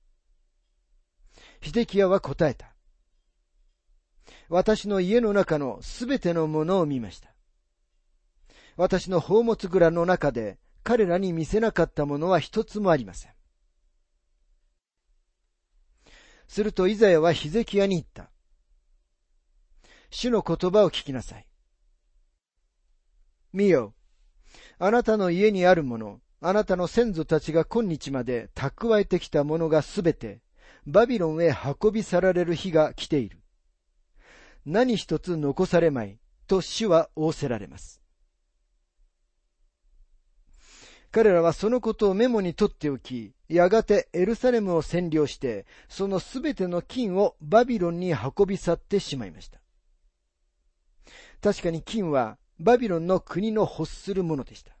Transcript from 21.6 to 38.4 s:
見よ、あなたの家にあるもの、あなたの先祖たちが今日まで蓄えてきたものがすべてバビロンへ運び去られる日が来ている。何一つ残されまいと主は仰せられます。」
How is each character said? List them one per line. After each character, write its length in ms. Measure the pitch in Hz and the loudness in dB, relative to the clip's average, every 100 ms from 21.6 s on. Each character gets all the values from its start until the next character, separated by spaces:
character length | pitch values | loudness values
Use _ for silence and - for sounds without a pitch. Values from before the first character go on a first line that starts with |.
| _ _ _ _ _ _ _ _ _ _ _ _ _ _ _ _ _ _ _ | _ _ _ _ _ _ _ _ _ _ _ _ _ _ _ _ _ _ _
見 180 | 185 202 | 0 4
よ、 260 | 147 104 _ _ _ _ _ _ - - - | 4 0 _ _ _ _ _ _ -20 -20 -2
あ 140 | 185 | 2
な 120 | 240 | 2
た 140 | 220 214 | 2 0
の 140 | 185 | 0
家 200 | 170 214 | 2 2
に 140 | 196 180 | 4 4
あ 80 | |
る 100 | 180 | 4
も 140 | 139 113 | 2 -8
の、 240 | 107 101 _ - | -10 -16 _ -8
あ 120 | 160 | -2
な 100 | 208 | 0
た 120 | 202 180 | 0 -2
の 100 | 175 | 0
先 280 | 226 240 160 | 0 0 -2
祖 100 | 151 | 0
た 160 | 156 | -2
ち 100 | - | 0
が 140 | 160 156 | 0 0
今 220 | 233 208 | -2 -2
日 240 | 151 135 | -4 -6
ま 120 | 135 | -6
で 280 | 120 120 107 | -4 -6 -6
蓄 460 | - 135 - 226 214 | -8 -8 -4 0 2
え 60 | 196 | 2
て 140 | 180 | -2
き 80 | - | 0
た 160 | 151 | 0
も 140 | 143 165 | 0 -2
の 100 | 160 | 2
が 140 | 156 | 0
す 220 | - - | 0 -2
べ 100 | 170 | -2
て 280 | - 110 98 _ _ - - 147 | -2 -8 -14 _ _ -20 -20 2
バ 200 | 170 240 | 4 4
ビ 120 | 233 | 2
ロ 160 | 165 | 0
ン 100 | 156 | 2
へ 80 | 170 123 139 139 | 2 2 -4 0
運 100 | 214 | 0
び 120 | - | 0
去 180 | 185 180 | -2 0
ら 120 | 185 | 2
れ 120 | 175 170 | 2 0
る 80 | |
日 180 | 170 190 | -2 0
が 220 | 160 151 | 2 2
来 140 | - - | -2 -4
て 100 | 147 | -2
い 100 | 104 | -4
る。 140 | - _ _ _ _ _ _ _ _ _ - - - 143 | -12 _ _ _ _ _ _ _ _ _ -20 -20 -18 -4
何 300 | 190 254 214 | 0 0 0
一 220 | - 156 | -2 -6
つ 160 | - 165 | -4 -4
残 300 | 143 139 185 | -2 -2 0
さ 140 | 170 | 2
れ 100 | 165 | 2
ま 140 | 135 | 0
い 160 | 104 98 _ _ - | -8 -14 _ _ -2
と 140 | 190 | -2
主 240 | - - 220 | -2 -4 2
は 220 | 165 156 - | 2 2 -4
仰 180 | 156 | -4
せ 140 | - 135 | -4 -6
ら 80 | 110 | -6
れ 100 | 90 | -10
ま 120 | 69 | -18
す。」 240 | - - _ _ _ _ | -20 -20 _ _ _ _